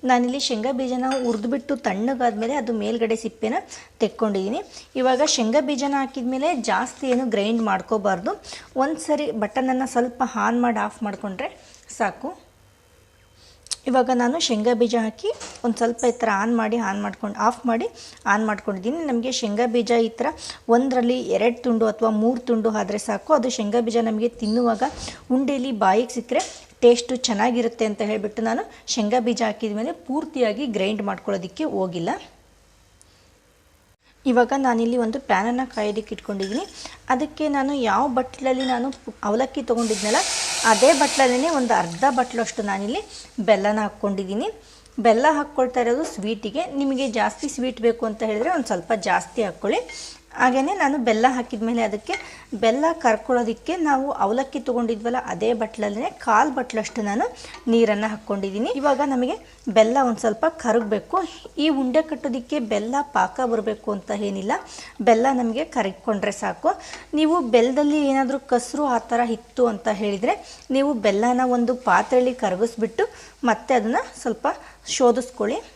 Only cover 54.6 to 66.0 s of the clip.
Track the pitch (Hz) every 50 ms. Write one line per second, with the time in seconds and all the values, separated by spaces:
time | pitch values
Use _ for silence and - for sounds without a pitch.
54.6 | 233 - 240 233 240 220 233 214 220 233 240 254 - - 185 170 214 220 247 220
55.6 | 226 214 - - 208 208 202 214 269 392 - - - - 220 208 254 311 262 262
56.6 | 247 254 - 220 208 - - 240 214 202 202 226 339 494 - - - - - -
57.6 | - 247 226 233 233 214 214 202 214 220 214 208 - - 202 196 190 196 190 202
58.6 | 233 339 494 277 269 294 277 240 294 285 277 247 247 254 349 453 - - - -
59.6 | - - 196 220 220 220 240 277 269 247 226 214 - 226 214 208 - 320 320 320
60.6 | - 247 214 240 226 208 214 202 - - - 370 359 320 - - - - - -
61.6 | 285 320 302 269 269 254 247 311 320 320 311 254 - 285 233 269 240 - 294 294
62.6 | 240 214 220 208 208 226 247 277 294 277 - 202 185 185 - - 262 240 226 226
63.6 | 202 226 214 - - - 208 196 - - 214 202 208 202 196 196 190 202 269 370
64.6 | - - - - - - - - 214 214 233 220 233 269 269 247 247 233 220 247
65.6 | 311 - - 254 208 196 190 -